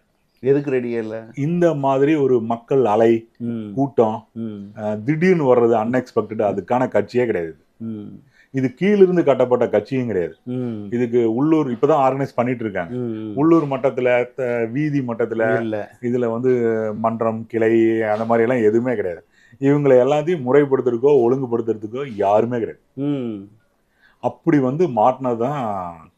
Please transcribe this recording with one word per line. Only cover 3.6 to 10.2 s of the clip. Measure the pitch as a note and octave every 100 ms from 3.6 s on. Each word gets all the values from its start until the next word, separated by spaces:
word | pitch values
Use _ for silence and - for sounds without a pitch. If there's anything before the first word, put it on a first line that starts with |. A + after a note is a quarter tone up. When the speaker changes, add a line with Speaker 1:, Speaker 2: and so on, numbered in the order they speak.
| G#2
Speaker 2:
கூட்டம், | A2+ C3+ C3 A2 A2 -
Speaker 1:
ம். | A2+ A2+ G#2 G2+ G#2+
Speaker 2:
அ, | G#2+ G#2+
திடீர்னு | A2+ D#3 F#3 E3+ C3+ B2
வர்றது | A#2
அன்எக்ஸ்பெக்டட், | A2+ A2+ B2+ B2+ A#2 G#2 A2
அதுக்கான | G2+ G2 F2+ B2 A#2
கட்சியே | G#2 G2+ B2 A#2+
கிடையாது. | F#2 E2 D2 _ _
Speaker 1:
ம். | A2+ G#2+ G#2 G2+ _ _ _
Speaker 2:
இது | C3+ B2+
கீழிருந்து | - F#3+ G#3 F#3 F3
கட்டப்பட்ட | C#3+ B2 B2 A#2+ A2
கட்சியும் | G#2 - C3 A#2+
கிடையாது. | F#2+